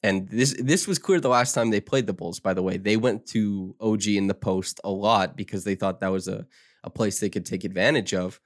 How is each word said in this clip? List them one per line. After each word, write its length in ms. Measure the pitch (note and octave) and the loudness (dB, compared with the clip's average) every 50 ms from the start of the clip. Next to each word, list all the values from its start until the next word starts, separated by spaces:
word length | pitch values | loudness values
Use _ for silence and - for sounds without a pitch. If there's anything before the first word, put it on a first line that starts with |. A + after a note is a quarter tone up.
And 260 | - G#2+ F#2+ F#2+ F#2+ G2 | 2 2 0 0 -2 -2
this, 280 | G2+ A2+ C3 C3+ - - | 0 2 2 2 0 -2
this 280 | B2 C3+ D#3 F3+ - - | 0 2 2 2 2 -2
was 100 | F#3+ - | -4 -4
clear 220 | - - F#3+ F3 | 2 2 2 4
the 100 | C#3+ C3 | 4 4
last 240 | B2 B2 B2 A#2+ - | 4 4 4 2 2
time 160 | C3 A#2 A2+ | 0 2 2
they 120 | G#2+ G2+ | 2 0
played 260 | - - - C3+ B2 G2+ | 0 2 0 0 0 0
the 60 | G2 | -4
Bulls, 260 | F2 G2+ E2+ F2 - | -6 -6 -8 -8 -4
by 140 | _ G2 F#2+ | _ 0 0
the 100 | F2+ F#2 | 0 0
way. 140 | F#2 F2+ F#2 | -2 -2 -2
They 200 | F#2+ G#2 G#2+ A2 | 0 2 2 4
went 300 | A2+ B2 G#2 A#2 - - | 2 2 0 0 -6 -4
to 480 | - A2+ G#2+ G#2 G2+ G2 F#2 F#2 - _ | -2 0 0 0 -2 -4 -6 -8 -10 _
O 160 | A2 A2 G#2+ | 0 0 0
G 220 | G#2+ G2 G#2+ G#2 G2 | 2 2 2 2 2
in 100 | G2 G2 | 2 0
the 60 | F#2+ | -2
post 480 | - - A2+ F#2+ F#2 F#2+ - - - - | -2 -2 0 0 0 -2 -4 -10 -8 -6
a 60 | G2 | -6
lot 480 | G2 F#2+ G2+ G#2+ A2+ G#2 F#2+ E2+ C#2 - | -4 0 2 4 4 4 4 0 -2 -8
because 280 | G2+ - - G2 F2+ | -10 -8 -8 -6 -4
they 100 | G#2 G2 | -4 -4
thought 240 | F#2 G2+ F#2+ F#2 - | -2 -2 -4 -2 -2
that 120 | G2 F#2+ | -2 -2
was 160 | F#2+ F#2+ F2+ F#2 | -2 -2 -2 -4
a, 200 | F#2+ G#2 - _ _ _ _ _ _ _ - | -8 -8 -10 _ _ _ _ _ _ _ -16
a 60 | - | -16
place 300 | - - - G#2 - - | -4 -2 -2 0 0 -2
they 100 | - G2+ | -2 -2
could 160 | - G#2 F2 | -4 -4 -6
take 180 | - - F#2 F#2 | -6 -8 -6 -6
advantage 500 | F#2+ F#2+ F2+ F#2+ B2 D#3 C3+ - - - | -6 -2 2 2 2 2 2 0 -2 -2
of. 280 | F#2 F2+ F#2 - - _ | -2 -4 -4 -8 -12 _